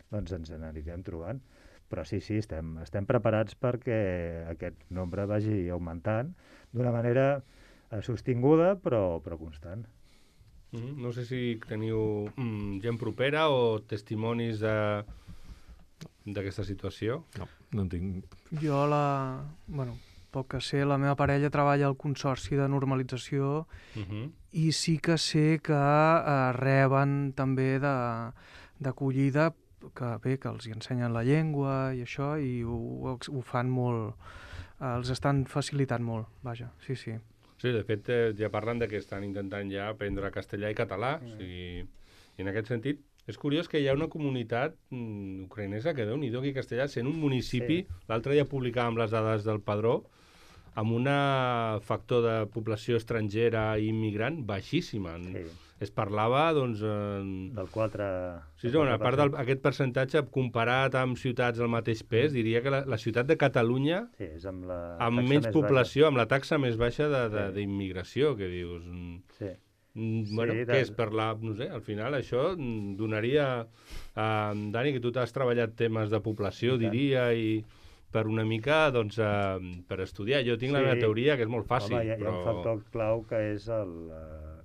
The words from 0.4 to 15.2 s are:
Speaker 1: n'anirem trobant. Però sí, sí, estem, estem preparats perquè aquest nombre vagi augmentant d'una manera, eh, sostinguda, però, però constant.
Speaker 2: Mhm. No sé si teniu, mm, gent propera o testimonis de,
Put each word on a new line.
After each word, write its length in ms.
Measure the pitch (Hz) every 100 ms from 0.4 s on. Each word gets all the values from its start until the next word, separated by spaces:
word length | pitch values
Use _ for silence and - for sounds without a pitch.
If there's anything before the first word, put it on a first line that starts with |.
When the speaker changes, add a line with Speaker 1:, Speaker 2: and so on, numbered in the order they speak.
| 82
Speaker 1:
n'anirem 520 | 82 80 78 78 87
trobant. 360 | 92 85 85 135 - - - -
Però 200 | - -
sí, 160 | 78 101
sí, 220 | - 107
estem, 320 | 104 78 80 80
estem 280 | 82 104 98
preparats 480 | 120 113 107 107 -
perquè 440 | 123 123 131 110 98 90 85 82
aquest 380 | 82 82 87 80 -
nombre 360 | 90 90 90 101
vagi 440 | 104 107 104 87
augmentant 640 | 87 87 82 107 110 139 180 - - -
d'una 240 | 117 123
manera, 360 | 117 117 120 135 139 - - - - -
eh, 160 | 107
sostinguda, 720 | - 113 - 120 131 160 175 196
però, 460 | 175 120 95 82
però 160 | 87 82
constant. 460 | 80 76 82 98 113 - - - - - - - -
Speaker 2:
Mhm. 260 | 117 120 147
No 140 | 123 120
sé 80 |
si 160 | 117 127 123 113
teniu, 640 | - 107 110 110 110 104 104
mm, 540 | - 120 107 101 101
gent 160 | 117 117
propera 460 | 113 110 131 147 160
o 320 | 135 117 107
testimonis 800 | - 110 - 110 113 117 117 110
de, 160 | 110 107 107 104 104 -